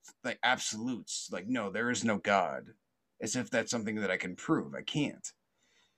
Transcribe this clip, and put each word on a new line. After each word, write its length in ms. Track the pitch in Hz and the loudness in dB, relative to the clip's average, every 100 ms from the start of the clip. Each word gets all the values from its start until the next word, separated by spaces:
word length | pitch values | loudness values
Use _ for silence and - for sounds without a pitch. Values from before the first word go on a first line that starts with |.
| - - | -20 -8
like, 140 | 127 - | -6 0
absolutes, 840 | 120 127 - 107 120 113 - - - | 2 2 0 -4 -4 -4 -6 -8 -6
like, 160 | 95 98 | -6 -2
"No, 240 | 127 101 | 0 0
there 200 | 101 120 | 0 0
is 140 | 120 | 2
no 140 | 117 101 | 2 2
God," 560 | 104 98 82 65 - - _ _ _ _ | 6 6 6 0 -8 -18 _ _ _ _
as 160 | 107 127 | -4 -2
if 140 | 110 | 0
that's 200 | 120 107 | 0 2
something 260 | 120 107 107 | -2 -2 -2
that 140 | 98 | 0
I 60 | 92 | 0
can 200 | 92 87 | -2 -6
prove. 380 | - 151 69 | 0 0 0
I 80 | 62 | -8
can't. 500 | - 156 131 - - - _ _ _ _ _ | -4 -2 -2 -4 -14 -16 _ _ _ _ _